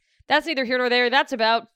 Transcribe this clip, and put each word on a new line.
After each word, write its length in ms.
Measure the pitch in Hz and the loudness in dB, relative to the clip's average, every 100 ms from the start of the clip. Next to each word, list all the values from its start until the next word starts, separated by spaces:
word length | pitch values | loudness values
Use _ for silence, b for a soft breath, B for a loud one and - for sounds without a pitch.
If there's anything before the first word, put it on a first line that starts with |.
| _ _ - | _ _ -2
that's 180 | 294 294 | 0 0
neither 180 | 269 | -4
here 120 | 233 254 | -2 -2
nor 140 | 247 | 0
there. 180 | 247 247 | 0 2
That's 240 | 269 311 | 0 0
about 360 | 247 220 226 226 | -2 0 0 -4